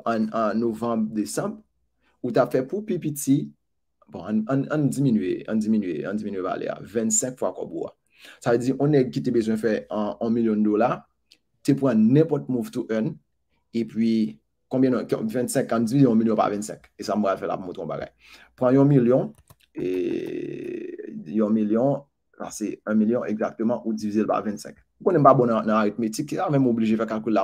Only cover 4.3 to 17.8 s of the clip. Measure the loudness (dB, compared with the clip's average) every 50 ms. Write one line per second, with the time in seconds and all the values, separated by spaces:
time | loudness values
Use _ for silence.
4.3 | -2 -2 0 0 0 -2 0 -2 0 0 0 0 0 2 2 2 2 2 0 -2
5.3 | -4 -4 -4 -4 -2 -2 0 2 2 0 0 -2 -4 -4 -4 -6 -6 -6 -6 -6
6.3 | -6 -4 -4 -4 -4 -4 -6 -8 -8 -10 -10 -6 -4 -2 -2 0 0 0 -2 -2
7.3 | -6 -4 -4 -4 -4 -6 -10 -10 -8 -8 -10 -10 _ _ _ _ _ _ -20 -20
8.3 | -18 -6 0 0 2 2 2 0 0 2 2 4 4 4 4 2 -2 -4 -2 0
9.3 | 0 0 2 0 -2 0 0 -2 -2 -2 -4 -4 -4 -4 -2 -4 -4 -4 -2 0
10.3 | 0 2 2 2 2 2 2 2 2 2 2 2 0 -4 -10 _ _ _ _ _
11.3 | -20 _ _ _ _ _ 0 0 2 2 2 2 4 6 6 6 6 6 4 4
12.3 | 2 -4 -2 -4 -4 -4 -4 -4 -6 -8 -4 -2 -2 -2 -2 -4 -6 -8 _ _
13.3 | _ _ _ _ _ _ _ _ -4 -4 -4 -4 -2 0 2 2 2 2 0 -2
14.3 | -4 _ _ _ _ _ _ -4 0 2 2 4 2 0 -2 -2 -4 -2 -2 -4
15.3 | -2 -2 -4 0 0 -2 0 0 0 0 0 2 4 6 6 6 6 4 4 4
16.3 | 2 2 2 0 0 -4 -6 -8 -10 -14 _ _ _ -12 -6 -2 0 0 2 0
17.3 | 0 -2 -2 -6 -6 -6 -6 -10 -10 -10